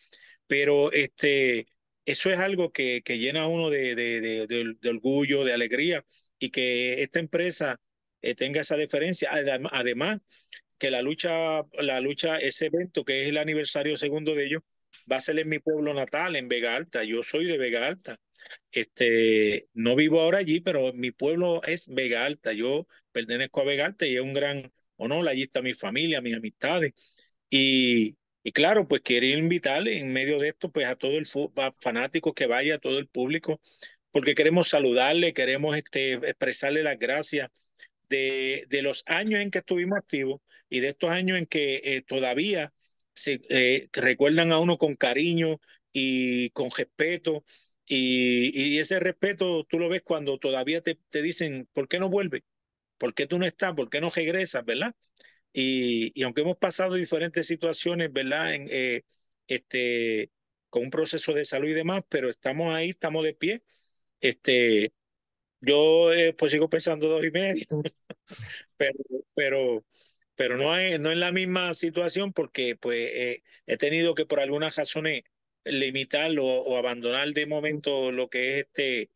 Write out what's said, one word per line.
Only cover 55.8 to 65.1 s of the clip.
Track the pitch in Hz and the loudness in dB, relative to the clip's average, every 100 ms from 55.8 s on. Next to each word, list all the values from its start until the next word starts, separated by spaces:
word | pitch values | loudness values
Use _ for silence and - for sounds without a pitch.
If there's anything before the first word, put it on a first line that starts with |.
| 123 117 113 | 0 0 -2
y | - | -2
aunque | 127 147 | -4 0
hemos | 160 175 | -2 0
pasado | 180 - 185 180 | -2 0 -2 -2
diferentes | 165 160 165 170 160 | -2 -2 -2 -2 -4
situaciones, | 165 165 - 175 175 165 | -2 -2 -2 -2 -2 -2
¿verdad? | 135 135 147 160 | -2 -2 -2 -2
En, | 151 139 | -4 -4
eh, | 135 127 120 _ _ _ _ - | -4 -2 -4 _ _ _ _ -6
este, | 127 - 127 123 120 117 107 107 _ _ _ _ | -6 -4 -2 0 0 0 -2 -4 _ _ _ _
con | 120 | -4
un | 127 | -2
proceso | 156 156 160 - | -2 -2 -2 -2
de | 147 143 | -2 -2
salud | 135 147 | -2 -2
y | |
demás, | 156 165 190 - | -2 -2 -4 -2
pero | 147 127 | -2 -2
estamos | - 131 147 170 160 | -2 -4 -2 0 0
ahí, | 170 | -2
estamos | 180 160 156 | -2 -2 0
de | 156 | -2
pie. | 151 170 233 _ _ _ _ _ - | -2 -4 -4 _ _ _ _ _ -2
Este, | 139 - - 123 120 107 110 _ _ | 0 0 2 4 6 4 2 _ _